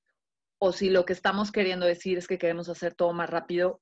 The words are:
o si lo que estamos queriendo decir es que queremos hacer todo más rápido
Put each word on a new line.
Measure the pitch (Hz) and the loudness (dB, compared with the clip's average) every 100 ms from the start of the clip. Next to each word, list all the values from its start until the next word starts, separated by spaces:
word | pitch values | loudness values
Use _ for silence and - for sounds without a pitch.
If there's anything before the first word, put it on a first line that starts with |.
| _ _ _ _ _ - | _ _ _ _ _ 0
o | 190 | 0
si | 175 190 | 2 2
lo | 190 | 4
que | 180 | 2
estamos | 180 196 196 208 | 0 -2 0 -2
queriendo | 214 190 180 175 | 0 0 2 2
decir | 175 190 180 | 2 -2 -4
es | 175 | -2
que | 180 | -2
queremos | 170 170 175 | -2 -2 -6
hacer | 170 175 - | -6 -6 0
todo | 175 | 0
más | 170 160 | 0 -4
rápido | 170 170 175 180 180 | -4 -2 0 0 -2